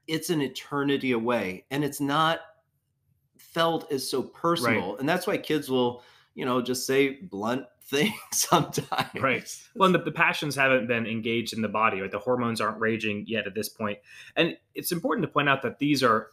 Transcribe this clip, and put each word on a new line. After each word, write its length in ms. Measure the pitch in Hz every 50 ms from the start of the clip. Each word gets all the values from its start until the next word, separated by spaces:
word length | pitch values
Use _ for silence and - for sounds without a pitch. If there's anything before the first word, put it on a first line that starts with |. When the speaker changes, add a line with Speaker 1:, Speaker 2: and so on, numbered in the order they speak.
| _
Speaker 1:
it's 220 | - 160 156 - -
an 100 | 170 151 139
eternity 680 | 127 131 - - - 147 143 139 143 139 139 131 131 120
away, 520 | 113 113 120 120 113 101 92 92 90 - _
and 120 | 135 143 147
it's 180 | 135 143 -
not 400 | 143 139 143 156 160 160 165 - - - - _ _ _ _ _ _ _ _ _ _ _ _ _ _ _ _ _
felt 520 | - - - 165 165 165 165 160 160 - 151
as 160 | 131 - -
so 140 | 147 131 113
personal. 680 | - - - - 170 170 147 127 117 113 107 90 92
Speaker 2:
Right. 100 | 104 -
Speaker 1:
And 80 | 131 151
that's 180 | 175 180 -
why 100 | 208 180 -
kids 320 | - - 156 151 143 127
will, 320 | 127 123 123 120 120 120 - - - - _ _ _
you 100 | 147 151
know, 160 | 127 123 127
just 260 | 117 123 123 123 -
say 300 | - 135 139 139 135 135 - 95
blunt 420 | 90 98 98 104 113 123 135 127 - _
<laughs> 140 | _ - -
things 240 | - 143 160 214 214 - - - -
sometimes. 840 | - - - - 165 - - - - - - - - - - - -
Speaker 2:
Right. 320 | - 131 120 110 - - - - - - _
Well, 120 | - 190
and 80 | 185 180
the, 60 | 160 -
the 100 | 160 151
passions 420 | 165 170 165 175 - 165 147 131
haven't 340 | 139 135 135 131 127 113 117
been 180 | 120 117 113
engaged 480 | 104 113 113 110 117 113 117 110 - -
in 80 | 110 110
the 60 | 101
body, 340 | 98 107 110 110 101 95 98
right? 80 | 98
The 80 | 101 101
hormones 420 | - 127 127 123 120 117 113 110
aren't 180 | 110 107 110 110
raging 460 | 110 110 113 110 110 107 104 104 107
yet 200 | 104 113 110 101
at 80 | 101 92
this 160 | 110 104 -
point. 280 | - - 110 104 104 - _ _ - - - - -
And 220 | - 165 160 - - _ _ _
it's 180 | - 143 - 180
important 340 | 170 165 277 311 247 160
to 60 | - -
point 160 | 151 143 147
out 140 | 135 135 -
that 160 | 117 - -
these 240 | 139 147 147 127 127
are 260 | 120 107 113 - -